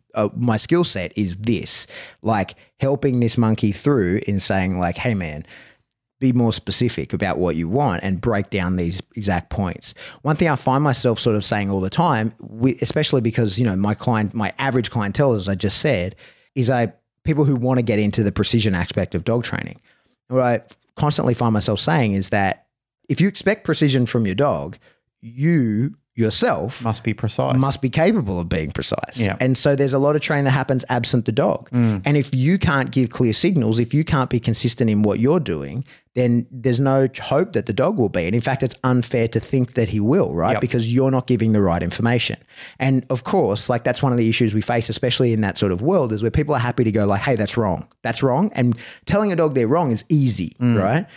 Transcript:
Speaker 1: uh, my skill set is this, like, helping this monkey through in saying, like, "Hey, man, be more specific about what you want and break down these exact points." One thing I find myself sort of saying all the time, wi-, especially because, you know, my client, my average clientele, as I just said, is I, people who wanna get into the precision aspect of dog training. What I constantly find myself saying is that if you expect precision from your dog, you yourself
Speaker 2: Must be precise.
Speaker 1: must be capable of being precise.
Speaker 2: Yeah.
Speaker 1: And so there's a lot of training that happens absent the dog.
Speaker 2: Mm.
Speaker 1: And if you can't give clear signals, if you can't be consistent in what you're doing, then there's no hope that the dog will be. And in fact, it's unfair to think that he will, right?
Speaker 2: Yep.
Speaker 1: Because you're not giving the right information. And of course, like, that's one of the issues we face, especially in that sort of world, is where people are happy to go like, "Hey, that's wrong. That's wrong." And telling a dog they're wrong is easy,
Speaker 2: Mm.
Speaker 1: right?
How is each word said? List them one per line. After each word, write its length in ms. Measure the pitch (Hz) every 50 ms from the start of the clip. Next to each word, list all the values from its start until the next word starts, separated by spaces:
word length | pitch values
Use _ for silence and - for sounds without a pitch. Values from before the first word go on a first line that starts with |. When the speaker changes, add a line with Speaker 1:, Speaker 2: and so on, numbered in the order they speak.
| _ _ -
Speaker 1:
uh, 140 | 110 107 104 -
my 220 | 113 120 123 110
skill 260 | 107 - - 165 175 170
set 320 | - - 98 87 87 -
is 200 | 104 104 92 87
this, 480 | 98 107 117 113 80 - - - - - - - - - - - _ -
like, 320 | 107 110 101 95 - - - - _ _ _
helping 400 | 139 135 143 - - 139 123 123
this 180 | 120 110 -
monkey 340 | 123 117 110 110 - - 107
through 480 | 98 - - 147 143 123 95 87 92 104 -
in 120 | - 101 95
saying, 400 | - - 104 95 92 92 92 90
like, 180 | 90 87 90
"Hey, 160 | - - 123 113
man, 320 | 98 90 78 73 76 76 - - - - - _ _ _ _ _ _ _ _ _ _
be 120 | 131 131
more 220 | 120 123 120 113 107
specific 580 | - - - - - 123 117 - - 67 -
about 260 | - 85 101 92 -
what 180 | - 90 87 80
you 100 | 80 82
want 340 | 82 101 139 147 127 - - -
and 180 | 98 92 85
break 280 | - 120 107 101 98 -
down 240 | - 98 90 90 92
these 240 | 90 85 85 90 98 - - _
exact 340 | 113 101 101 98 - - -
points." 440 | - - 98 90 - - - - - - - - - -
One 140 | - 139 160
thing 120 | - 180
I 80 | 160 139
find 280 | 127 - 180 135 139 151
myself 360 | 147 127 - - 123 113 -
sort 160 | - 120 107
of 80 | 104 98
saying 260 | - 110 104 101 98
all 100 | 98 95
the 80 | 92 98
time, 420 | - - 170 170 135 110 110 110 - -
wi-, 380 | - - - 113 120 135 - -
especially 380 | - - - 156 151 - - 131
because, 360 | 110 117 - - 113 104 92 110
you 60 | 127
know, 100 | 110 92
my 180 | 95 101 104 104
client, 380 | - - 127 117 110 107 95 -
my 180 | 113 104 92 - -
average 300 | 131 135 120 127 110 -
clientele, 420 | - 117 101 101 95 - 143 135 117
as 160 | 104 90 98
I 60 | 98
just 240 | 87 - 98 - -
said, 360 | - 156 127 92 87 95 - - - - - _ _ _ _
is 140 | 135 123 113
I, 240 | 131 120 117 107 - _ _ _ _ _ _
people 180 | 160 156 143 147
who 100 | 139 139
wanna 260 | 120 120 127 131 127
get 180 | 117 113 107 107
into 220 | 104 104 - - 107
the 80 | 101
precision 420 | - - 101 - - 113 107 110 92
aspect 400 | 87 87 - - 104 92 - -
of 80 | 87 85
dog 180 | - 120 123 113
training. 380 | - - - 50 50 - - _ _ _ _ _ _ _ _ _ _
What 120 | 127 131 127
I 180 | 123 120 110 - - - _ _ _ _
constantly 380 | - 151 147 143 - - 123 117
find 200 | - 123 117 110
myself 260 | 104 - - 107 95
saying 340 | - 147 165 156 120 107 98
is 160 | 98 98 -
that 380 | 113 101 98 95 - - _ _ _ _ _ _ _ _ _ -
if 100 | 139 117
you 80 | 170
expect 360 | 202 190 - - 190 220 220 -
precision 400 | - 151 - 156 143 131 131 123
from 200 | - - 120 113
your 100 | 95 92
dog, 420 | 107 143 143 98 73 71 82 - - _ _ _ _ _ _ _ _
you 760 | - 113 117 131 143 165 170 151 123 110 104 107 127 180 214 - _ _ _
yourself 640 | 120 113 107 - - 233 202 135 78 82 117 - - 120
Speaker 2:
Must 200 | 117 110 - -
be 80 | 113
precise. 440 | 104 - - 107 - - 131 135 127
Speaker 1:
must 260 | 131 135 139 135 -
be 80 | - 127
capable 500 | - 156 160 196 226 208 123 98 92 87
of 80 | 85
being 220 | 85 90 82 78 71
precise. 480 | - - 69 - - - - - - 123
Speaker 2:
Yeah. 160 | 110 98 98 -
Speaker 1:
And 180 | 127 131 131
so 180 | - - 147 139
there's 180 | 135 139 135 135
a 20 |
lot 180 | 135 135 143 151
of 60 | 151
training 220 | - - 151 143 143
that 60 | 135
happens 340 | 131 139 127 - 135 127 - -
absent 360 | 127 123 117 - - 123 110
the 60 | -
dog. 400 | 107 131 160 - 71 - - -
Speaker 2:
Mm. 320 | 120 123 117 113 104 95 95
Speaker 1:
And 100 | 143 147
if 180 | 147 131 - -
you 240 | 127 127 156 185 190
can't 320 | - - 147 135 127 -
give 180 | - 131 127 113
clear 240 | - - 131 113 107
signals, 460 | - - 208 190 151 113 110 110 117
if 160 | 120 - -
you 80 | 147 156
can't 260 | - 160 135 127 -
be 100 | - 117
consistent 520 | - 117 110 - - 120 - - 127 110
in 100 | 104 104
what 180 | 107 104 95 104
you're 200 | 113 135 170 180
doing, 440 | 139 104 85 73 71 69 71 127 135 - - - _ _ _
then 320 | 127 127 120 120 120 113 -
there's 280 | - 123 113 131 120 120
no 280 | 139 135 135 135 135 123 - -
hope 340 | - - 131 131 - - 180
that 120 | 113 -
the 80 | - 104
dog 240 | 92 131 175 220
will 120 | 180 117 92
be. 160 | - 90 82
And 80 | 87 104
in 60 | 120
fact, 200 | 113 139 131 -
it's 140 | 135 123 - - -
unfair 440 | 127 123 123 117 - - 120 117 117
to 100 | - 113
think 340 | - - - 131 123 - -
that 160 | 123 113 90
he 100 | 101 107
will, 360 | 104 113 151 196 151 78 71
right? 160 | 85 80 104
Speaker 2:
Yep. 100 | 131 107
Speaker 1:
Because 320 | 127 117 - 123 110 113 117
you're 160 | 131 131 135
not 160 | 131 127 123
giving 260 | - 127 101 113 113 107
the 80 | 104 98
right 180 | 90 85 87
information. 560 | 87 87 - - 113 117 123 117 - - - - _ _ - - - - -
And 260 | - 127 135 135 127 - -
of 140 | 131 120 -
course, 440 | - - 190 147 98 101 - -
like, 160 | - 120 113 -
that's 200 | 131 123 - 143
one 80 | 131
of 80 | 123 120
the 100 | 113 113
issues 240 | 110 - 123 107 101
we 80 | 107
face, 280 | - - 120 117 113 -
especially 440 | 104 - - 123 - - 131 120 113
in 80 | 110
that 160 | 107 98 95
sort 140 | - 107 98
of 100 | 90 87
world, 320 | 113 156 196 180 131 113 107
is 80 | 101
where 80 | 113 113
people 240 | - 151 147 147 147
are 60 | 127
happy 240 | 120 123 120 - 120
to 80 | 110
go 160 | 101 110 101
like, 140 | 101 98 98
"Hey, 140 | - 139 127
that's 220 | 107 107 - -
wrong. 300 | 120 110 98 85 - - - _ _ -
That's 180 | 113 117 -
wrong." 300 | 135 131 123 147 202 214 -
And 220 | - 123 120 117 120 - - - - _
telling 240 | - 196 202 214 208
a 40 | 180
dog 200 | 165 160 151 135
they're 120 | 131 117
wrong 220 | 110 143 175 170 135
is 160 | 117 104 - -
easy, 460 | 160 151 135 123 101 95 87 - - -
Speaker 2:
Mm. 180 | 123 123 117 107
Speaker 1:
right? 280 | 95 98 123 165 208 - -